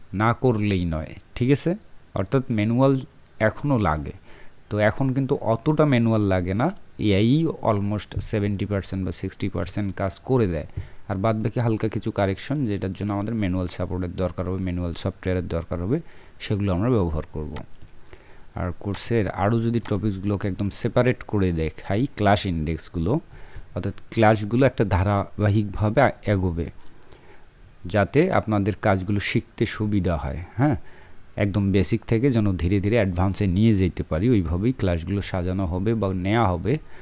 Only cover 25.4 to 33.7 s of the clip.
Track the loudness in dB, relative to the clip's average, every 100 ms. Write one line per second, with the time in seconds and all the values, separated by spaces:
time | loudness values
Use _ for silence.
25.4 | 2 2 0 0 2 4 4 2 0 2
26.4 | 2 -2 -6 -8 -14 -14 -16 -20 -20 -20
27.4 | -20 -20 -20 -16 -2 2 4 4 4 2
28.4 | 2 2 0 0 0 0 0 -2 0 -2
29.4 | -2 -2 -4 -2 0 0 2 0 -2 -6
30.4 | -6 0 2 2 -4 -16 -16 -16 -10 -2
31.4 | 0 2 2 4 2 0 0 2 4 4
32.4 | 2 2 2 2 2 2 2 2 0 2
33.4 | 2 4 4